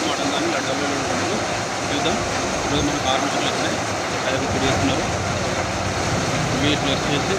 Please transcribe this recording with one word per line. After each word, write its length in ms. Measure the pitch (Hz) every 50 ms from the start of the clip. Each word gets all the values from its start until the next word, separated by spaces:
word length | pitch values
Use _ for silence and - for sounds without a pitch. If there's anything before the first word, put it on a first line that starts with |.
| 156
మోడల్ 240 | 151 143 135 139 139 -
దాన్ని 140 | - 151 170
ఇలా 100 | 156 135 131 135
డబుల్ 180 | 135 135 143 143
ఎలివేటర్ 300 | 139 135 135 - - 127
అంటారు. 200 | 127 160 190 220 - - - - - - - - - -
చూద్దాం. 240 | 139 143 143 160 - - - - - - - - - - -
ఈరోజు 180 | 151 139 143 143 143
మనకు 200 | 143 - - 131
ఆరు 100 | 135 135 139
మిషన్లు 220 | 143 - - - -
వచ్చినాయి, 280 | 113 - - - - 117 - - - - - - - - - 127
అది 80 | 131 135
ఒకటి 220 | 135 127 - 131 135
చేస్తున్నారు. 400 | 135 135 - 269 269 - 269 277 - - - - - - - - - - - - - - - - - - - - - - - - - - 151 156 156 - 127 139
వీటిలో 280 | 147 147 143 127 139 135
వచ్చేసి 380 | 131 - - 143 143 123 - 190